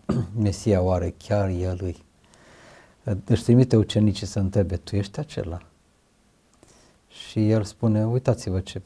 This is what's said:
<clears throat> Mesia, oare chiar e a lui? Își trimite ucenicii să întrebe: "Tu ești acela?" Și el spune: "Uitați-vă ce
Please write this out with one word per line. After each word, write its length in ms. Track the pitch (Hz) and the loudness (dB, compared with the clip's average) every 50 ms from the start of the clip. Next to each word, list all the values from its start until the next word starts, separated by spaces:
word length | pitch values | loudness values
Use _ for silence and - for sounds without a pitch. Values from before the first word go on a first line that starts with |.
| - - - | -6 -4 -2
<clears throat> 280 | 127 98 90 104 113 107 | -2 -4 -4 -4 -2 -2
Mesia, 380 | 101 92 - - 113 98 90 | -2 -2 -2 0 2 2 2
oare 320 | 90 92 90 90 87 85 - | 2 2 0 0 -2 -4 -6
chiar 320 | - - - 107 104 98 95 | -10 -6 -2 -2 0 0 -2
e 180 | 90 87 90 | -2 -2 -4
a 80 | 92 92 | -4 -4
lui? 260 | 90 95 90 85 - - _ _ _ _ _ - - - - - - - - - - - _ _ _ - 113 98 95 - | -4 -6 -8 -8 -10 -16 _ _ _ _ _ -20 -20 -20 -20 -20 -20 -20 -20 -20 -20 -20 _ _ _ -6 -6 -6 -6 0
Își 180 | - 117 - - | 0 0 0 4
trimite 320 | - 120 127 127 - 117 | 4 6 6 6 6 4
ucenicii 520 | 110 101 - - 104 107 104 92 - 98 | 4 4 4 2 2 2 2 2 -2 -6
să 120 | 92 - 104 | -6 -2 -2
întrebe: 360 | 98 92 - 107 95 85 90 | -2 0 2 0 0 0 -2
"Tu 200 | 85 - - 104 | -6 -6 -6 -4
ești 240 | 98 98 - - 151 | -4 -4 -4 -8 -10
acela?" 380 | 151 - - - - 80 85 87 - _ _ _ _ _ _ _ _ _ _ _ _ _ _ _ _ _ _ _ - _ _ _ _ _ _ _ _ | -10 -8 -8 -8 -8 -6 -8 -10 -12 _ _ _ _ _ _ _ _ _ _ _ _ _ _ _ _ _ _ _ -20 _ _ _ _ _ _ _ _
Și 420 | _ - - - - - 110 107 107 | _ -20 -20 -16 -6 -2 0 2 2
el 140 | 110 110 101 | 2 2 0
spune: 420 | - - - 120 113 107 107 110 | -4 -6 -2 0 2 2 2 2
"Uitați-vă 540 | 113 120 127 - 131 110 - - 101 92 92 | 0 0 0 0 0 -2 -2 -2 -4 -4 -4
ce 220 | 92 - - 90 - | -4 -6 -12 -14 -14